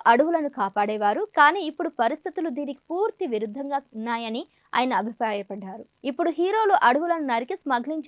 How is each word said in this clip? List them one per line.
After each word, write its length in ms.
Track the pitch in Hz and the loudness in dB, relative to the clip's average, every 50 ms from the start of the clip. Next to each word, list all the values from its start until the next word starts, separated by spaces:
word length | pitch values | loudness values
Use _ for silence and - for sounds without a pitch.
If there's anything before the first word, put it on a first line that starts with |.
| - | 4
అడవులను 420 | 220 233 240 302 330 339 320 294 285 | 6 6 6 6 4 2 0 -2 -2
కాపాడేవారు, 800 | - 247 202 196 - 208 208 208 214 208 208 208 214 294 427 415 - | -4 -4 -4 -2 0 -2 -2 0 0 0 0 0 0 0 -2 0 4
కానీ 240 | 330 285 294 339 403 | 6 6 6 6 4
ఇప్పుడు 280 | 339 302 311 - 349 330 | -2 -4 -4 -4 -4 -4
పరిస్థితులు 600 | - - 233 233 302 - - 370 - 370 320 330 | -2 0 0 0 0 -2 -6 -8 -6 -4 -4 -4
దీనికి 320 | 247 285 294 262 269 - _ - | -4 -4 -6 -6 -8 -10 _ -8
పూర్తి 360 | 330 359 415 453 - - 381 | -4 -2 -2 -2 -2 -4 -4
విరుద్ధంగా 540 | 277 226 208 220 220 208 269 277 277 277 277 277 _ - | -4 -2 -2 -4 -4 -6 -8 -6 -4 -4 -6 -6 _ -10
ఉన్నాయని" 520 | 220 220 233 233 233 233 220 220 247 349 - _ _ _ _ - | -10 -6 -6 -4 -4 -4 -6 -6 -6 -8 -10 _ _ _ _ -2
ఆయన 180 | - 254 254 240 | 0 0 2 0
అభిప్రాయపడ్డారు. 920 | 185 208 226 220 - 240 220 208 202 202 - 196 208 196 185 190 214 - - _ _ - | 0 -2 -2 -4 -4 -4 -4 -4 -4 -6 -8 -10 -12 -12 -12 -14 -14 -16 -18 _ _ -8
ఇప్పుడు 260 | 262 254 - 339 339 | -6 -4 -2 -2 -2
హీరోలు 440 | 320 311 349 381 415 440 440 403 392 - - | 0 0 0 0 0 2 2 4 4 6 6
అడవులను 440 | 233 254 294 339 339 339 330 302 | 4 4 4 2 0 0 -2 -2
నరికి 300 | 262 233 226 254 - 403 | -2 -2 -2 -2 -4 -6
స్మగ్లింగ్ 460 | 381 - 294 254 240 240 294 311 320 294 | -8 -4 -2 -2 -2 -2 -4 -6 -6 -4